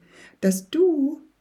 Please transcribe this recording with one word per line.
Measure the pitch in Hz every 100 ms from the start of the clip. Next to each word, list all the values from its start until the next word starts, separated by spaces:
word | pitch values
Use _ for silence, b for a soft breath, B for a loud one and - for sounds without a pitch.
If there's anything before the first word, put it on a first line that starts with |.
| B B B B
dass | 190 185 -
du | 311 370 302 277 302 - _